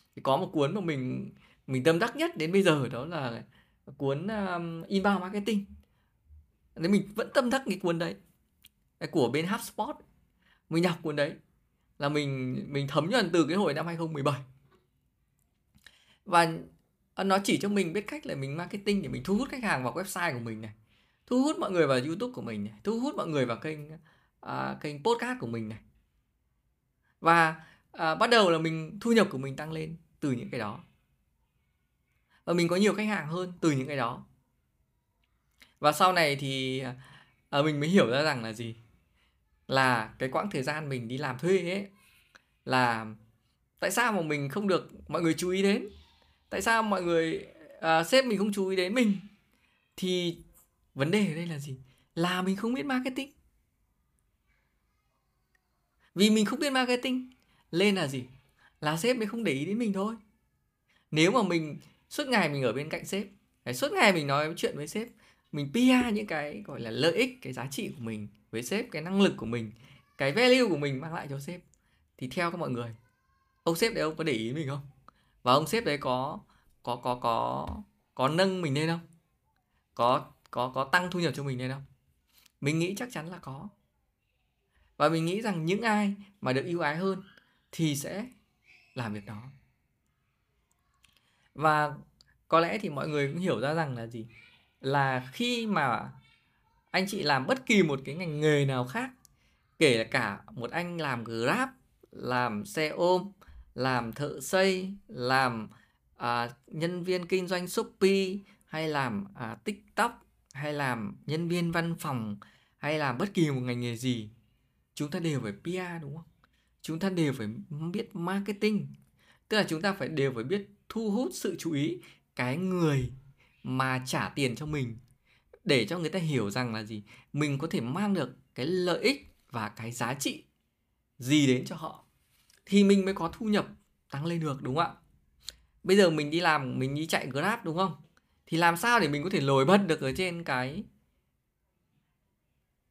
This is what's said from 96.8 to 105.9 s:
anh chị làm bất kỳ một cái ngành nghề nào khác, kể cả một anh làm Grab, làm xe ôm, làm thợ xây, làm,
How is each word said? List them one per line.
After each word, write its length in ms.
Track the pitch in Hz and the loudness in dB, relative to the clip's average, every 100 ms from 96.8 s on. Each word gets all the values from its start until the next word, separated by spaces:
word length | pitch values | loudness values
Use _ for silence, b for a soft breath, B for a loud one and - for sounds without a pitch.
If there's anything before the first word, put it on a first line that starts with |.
| _ | _
anh 160 | 175 190 | -2 -2
chị 140 | 196 | -2
làm 240 | 147 139 131 | 2 2 2
bất 200 | 254 - | 0 4
kỳ 160 | 208 | 4
một 180 | 160 135 | 4 0
cái 100 | 135 | -6
ngành 260 | 160 175 147 | -8 -6 2
nghề 240 | 151 147 | 4 4
nào 220 | 139 127 127 | 4 0 -2
khác, 240 | 226 254 - b b b b b - | -6 -8 -12 b b b b b 4
kể 260 | 151 113 | 6 6
cả 360 | 113 135 107 98 - | 2 -2 -2 -4 -12
một 200 | - 117 | -10 -6
anh 300 | 160 175 170 | -4 -6 -4
làm 240 | 147 120 | -4 -4
Grab, 440 | 113 113 123 214 262 - _ _ - | -6 -2 0 0 -2 -8 _ _ -20
làm 540 | - 123 123 123 104 | -10 -2 0 0 -2
xe 240 | 104 160 156 | -6 -4 -2
ôm, 440 | 170 175 185 202 - b b b | 2 4 4 0 -12 b b b
làm 380 | - 131 127 113 | -4 0 0 -2
thợ 280 | 110 147 143 | -6 -6 -6
xây, 540 | - 185 190 185 190 202 - | -2 2 4 2 -4 -10 -14
làm, 600 | 131 123 131 127 113 104 b b | -6 2 2 2 -2 -8 b b